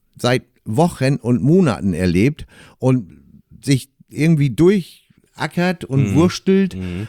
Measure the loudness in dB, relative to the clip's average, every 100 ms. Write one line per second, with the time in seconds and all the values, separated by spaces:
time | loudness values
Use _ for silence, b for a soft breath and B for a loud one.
0 | _ -4 -2 -2 -4 _ -6 0 0 0
1 | -2 -2 -2 0 2 2 2 0 -2 -2
2 | 0 2 0 -2 -12 B B B 0 0
3 | -4 -16 _ -20 _ -10 -2 -2 -4 _
4 | _ -2 0 2 0 2 2 2 -2 -14
5 | _ _ _ -10 -8 -2 -2 -4 -4 -2
6 | 0 2 2 0 0 2 0 -4 -8 -8